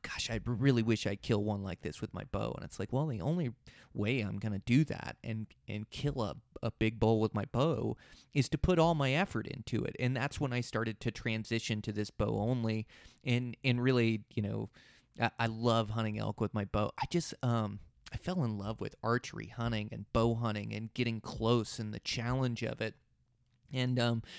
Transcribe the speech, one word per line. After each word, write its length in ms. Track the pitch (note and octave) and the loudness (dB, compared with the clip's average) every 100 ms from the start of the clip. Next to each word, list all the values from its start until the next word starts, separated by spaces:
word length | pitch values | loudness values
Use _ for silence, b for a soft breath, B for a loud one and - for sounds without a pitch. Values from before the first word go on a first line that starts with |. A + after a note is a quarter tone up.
"Gosh, 280 | - - - | -10 -6 -4
I 120 | A2+ | -4
really 400 | A2 A2 C3+ A#2+ | -2 2 6 6
wish 240 | A2+ A2 G2+ | 6 2 2
I'd 140 | G2+ | -2
kill 200 | - G#2 | 0 2
one 220 | G#2 G2+ | 2 -2
like 200 | F#2+ F2 | -4 -6
this 180 | - - | -6 -6
with 120 | A2 | -8
my 120 | F2 - | -8 -6
bow." 260 | G2+ A2 | -4 -2
And 120 | - - | -4 -8
it's 160 | - | -8
like, 100 | G2+ | -2
well, 160 | B2+ D#3 | -2 -2
the 140 | G#2+ | -2
only 320 | A2 F3 B2+ - - B B | 0 0 -2 -6 -18 B B
way 260 | - G#2 C3 | -2 0 0
I'm 200 | G2+ G#2 | 0 -2
gonna 200 | A2 G2+ | -4 -2
do 240 | - D3 | 4 4
that 320 | D3+ - - - | 4 -2 -8 -10
and, 240 | A#2 A2 G#2+ _ - | -8 -6 -8 _ -8
and 200 | G#2 A#2 | -8 -8
kill 320 | - C#3+ B2+ | -6 -4 -2
a, 140 | G2+ - - - | -4 -6 -14 -8
a 100 | A2+ | -6
big 280 | - A2 A2+ | 0 0 4
bull 220 | A2 A2 | 4 4
with 120 | A2 | 2
my 120 | G#2 - | 0 -2
bow 500 | A2+ D#3+ C3+ A2+ - B B B | 0 2 0 -2 -4 B B B
is 160 | C#3+ - | 0 2
to 80 | D3 | 2
put 200 | - E3+ | 2 4
all 160 | E3 | 4
my 200 | D#3 C3 | 4 2
effort 340 | D3 G3 A2 - | 2 0 -2 -4
into 380 | - - A2+ - | -8 -4 -2 -2
it. 100 | - | -2
And 120 | B2+ | 0
that's 280 | C3 C#3 - | 0 -2 -2
when 100 | C#3 | -2
I 80 | B2 | -2
started 400 | A#2+ A2 A2+ G#2 | -2 -2 -2 -2
to 120 | A#2 | -4
transition 680 | - A#2 A2 - A2+ - G#2+ | -2 -2 -2 0 -2 0 -2
to 100 | A2 | -2
this 160 | G#2 G#2 | -2 -2
bow 280 | - G#2+ G#2+ | -2 0 0
only. 480 | A2 B2+ A2+ A2 A2 B B B | 0 0 0 -2 -4 B B B
And, 320 | C#3 A#2+ B2 - | 0 0 0 -2
and 180 | C3 A#2+ | 0 4
really, 440 | B2+ B2 A2+ G#2+ - - | 4 6 4 2 -2 -4
you 80 | |
know, 260 | G#2 G#2+ A2 - B B B - | -2 -2 -6 -10 B B B -2
I, 140 | A#2 - | -2 0
I 60 | A#2 | -4
love 460 | A2+ A#2+ A2+ G#2+ | 2 4 4 2
hunting 280 | A2+ A2 G#2 | 0 -2 -2
elk 220 | G#2 - | -2 0
with 120 | G#2+ | 0
my 120 | G#2+ G2 | 0 0
bow. 260 | G#2 A2 - | 0 0 -2
I 40 | - | -2
just, 240 | F3 - - | -2 -2 -2
um, 380 | B2 A#2 G#2+ G2+ - _ - | 0 0 0 -6 -14 _ -12
I 60 | - | -8
fell 260 | F3 F#3 | -4 0
in 140 | A#2 G#2 | 0 -2
love 240 | G2+ G#2+ | -4 -6
with 140 | - - | -8 -4
archery 460 | A2 B2 - - - | 2 2 0 -10 -8
hunting 400 | - A#2 G#2+ G#2 | -4 -2 -2 -4
and 180 | A2 G#2 | -8 -2
bow 240 | A2+ A#2 A#2 | 4 4 4
hunting 380 | A#2 G#2 G#2+ | 0 -2 -4
and 200 | G#2+ A2 | -6 -6
getting 280 | - A#2 A2 | -2 -2 -2
close 580 | - A#2 A2+ A#2+ G#2+ - | -6 0 4 4 2 -6
and 140 | G#2+ | -6
the 60 | G#2+ | -6
challenge 640 | - B2 A#2 C3 B2+ A#2 | -6 -4 -2 0 0 -2
of 180 | A2+ - | -4 -4
it. 140 | A2 - _ _ _ _ _ _ - | -6 -8 _ _ _ _ _ _ -8
And, 280 | B2+ B2+ B2 | -2 0 2
um, 240 | A#2 A2+ - | 2 2 -4